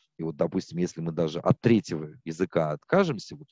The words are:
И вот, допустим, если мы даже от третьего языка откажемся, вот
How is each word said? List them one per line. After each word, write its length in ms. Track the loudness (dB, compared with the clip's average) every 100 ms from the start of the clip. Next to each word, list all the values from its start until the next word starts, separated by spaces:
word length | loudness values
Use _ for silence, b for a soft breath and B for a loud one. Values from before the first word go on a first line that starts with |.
| b -10
И 60 |
вот, 120 | -8 -2
допустим, 420 | -2 -2 -4 -2
если 220 | -2 -2
мы 100 | -6
даже 280 | -2 -2 0
от 200 | 0 2
третьего 480 | 4 4 2 -6 -8 -12
языка 480 | -10 -4 0 0 0
откажемся, 640 | -2 0 2 2 -2 -8 -16
вот 120 | -16